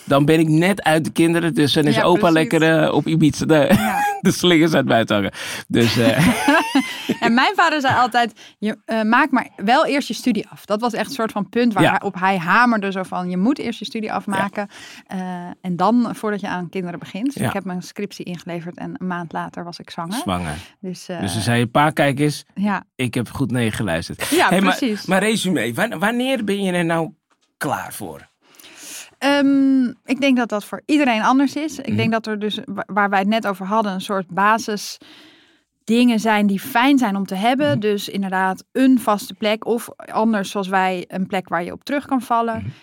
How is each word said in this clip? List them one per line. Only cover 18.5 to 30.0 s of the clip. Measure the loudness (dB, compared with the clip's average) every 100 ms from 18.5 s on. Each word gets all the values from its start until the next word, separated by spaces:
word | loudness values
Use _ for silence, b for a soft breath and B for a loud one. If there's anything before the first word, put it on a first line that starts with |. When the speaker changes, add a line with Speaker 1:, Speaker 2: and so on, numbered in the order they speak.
| -10 -10 -12
Speaker 2:
en | -12 -8
een | -8
maand | -8 -8
later | -8 -10 -10
was | -14 -14
ik | -16
zwanger. | -12 -8 -6
Speaker 1:
Zwanger. | -4 -4 -4 -8 -12 B
Speaker 2:
Dus, | -12 -12 -10
eh, | -8
Speaker 1:
Dus | -4
ze | -2
zei, | 0 2 2
"Pa, | 4 2
kijk | 4 0 2
eens, | -2 -2 -10
Speaker 2:
Ja. | -4 -2 -2 -6 -6
Speaker 1:
ik | -4
heb | -4 -4
goed | -4 -2
nee | 0 -2
geluisterd." | -2 -2 -2 -4 -8 -2
Speaker 2:
Ja, | 2 4
Speaker 1:
Hey, | 4
maar, | 2 2
Speaker 2:
precies. | -2 -2 0
Speaker 1:
maar | 0
resume, | 2 0 0 0 0
wa-, | -2 -4 -2
wanneer | -2 0 0 -2
ben | -2 -2
je | -2
er | 0 0
nou | 0 -2 -8 _ _ _ -8
klaar | -4 -4 -6
voor? | -12 -12 -14 -20 _ _ B B B B B B -4
Speaker 2:
Ehm, | 0 2 4 4 4 4 2 -2